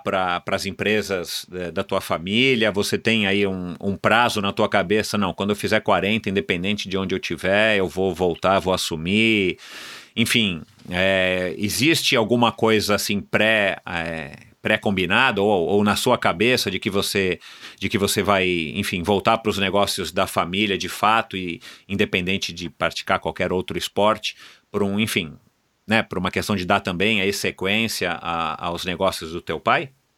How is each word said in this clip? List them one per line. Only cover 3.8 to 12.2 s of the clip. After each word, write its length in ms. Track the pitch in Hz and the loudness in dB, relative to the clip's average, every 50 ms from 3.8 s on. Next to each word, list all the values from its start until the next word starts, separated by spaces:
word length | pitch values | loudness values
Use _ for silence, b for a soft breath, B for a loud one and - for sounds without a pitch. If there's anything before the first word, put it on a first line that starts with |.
um 160 | - 101 95 | -4 -4 -4
prazo 460 | - - 107 104 113 123 113 - 107 98 | 0 2 4 4 6 4 4 2 0 -2
na 100 | 101 98 | -2 0
tua 160 | - 110 101 | 0 0 2
cabeça? 480 | - 101 95 87 107 107 101 - - | 4 2 2 4 2 0 0 0 0
"Não, 160 | 104 101 90 85 | 0 0 0 0
quando 160 | - 98 101 | -2 -2 -2
eu 80 | 104 | -2
fizer 240 | - - 95 107 107 | -2 0 0 0 0
quarenta, 480 | - - 101 90 87 98 110 110 - 107 | 2 2 2 2 2 2 0 0 -2 0
independente 600 | 95 98 - - 98 85 87 101 104 101 - 95 | -2 -2 0 0 -2 -2 0 -2 -4 -4 -4 -4
de 80 | 95 95 | -4 -4
onde 160 | 95 90 95 | -2 -2 -4
eu 40 | 90 | -4
tiver, 600 | - - 90 76 - 92 98 104 107 110 107 98 | -4 -6 -8 -4 0 2 4 4 4 4 4 2
eu 100 | 92 85 | 2 0
vou 260 | 80 92 95 95 85 | 0 0 0 0 2
voltar, 440 | 82 92 87 80 - - 90 98 95 | 2 0 0 0 2 2 2 4 4
vou 160 | 87 90 92 | 2 2 0
assumir." 840 | 90 - - 85 78 80 87 98 107 110 113 110 104 95 87 - B B B B B B B B B B B B | 0 -2 -4 -4 -4 -2 0 2 4 4 4 4 2 2 0 -2 B B B B B B B B B B B B
Enfim, 460 | - 117 - - 123 110 98 87 78 73 _ _ _ - - | -2 0 2 2 2 2 0 -2 -4 -8 _ _ _ -12 -6
é, 640 | 87 92 92 95 95 95 92 92 92 90 92 90 78 | -2 0 2 2 2 2 2 2 0 0 -2 -4 -4
existe 580 | - 104 98 82 90 123 156 165 131 - - 139 | -4 -4 -4 -2 0 2 2 2 2 0 0 2
alguma 380 | 120 | 2